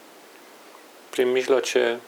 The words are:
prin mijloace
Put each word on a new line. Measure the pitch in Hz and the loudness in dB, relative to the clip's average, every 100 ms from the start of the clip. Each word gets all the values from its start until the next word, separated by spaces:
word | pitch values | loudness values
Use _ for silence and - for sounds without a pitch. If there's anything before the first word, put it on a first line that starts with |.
| - - - - - - - - - - - | -20 -20 -20 -20 -20 -20 -20 -20 -20 -20 -10
prin | - 123 | -2 0
mijloace | 127 127 127 - 127 120 120 | 0 0 0 2 0 0 -2